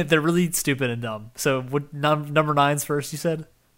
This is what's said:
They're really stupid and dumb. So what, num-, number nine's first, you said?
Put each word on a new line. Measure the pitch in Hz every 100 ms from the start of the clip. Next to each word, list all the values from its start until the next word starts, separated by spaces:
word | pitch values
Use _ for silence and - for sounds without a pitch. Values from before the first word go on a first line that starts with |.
They're | 156 156
really | 151 175 175
stupid | - - 131 131
and | 117
dumb. | 120 110 110
So | - 147 135
what, | 127 139 143
num-, | 147 147 151 147
number | 147 151
nine's | 147 143 147
first, | - 147 139
you | 151
said? | 175 160 156 _ _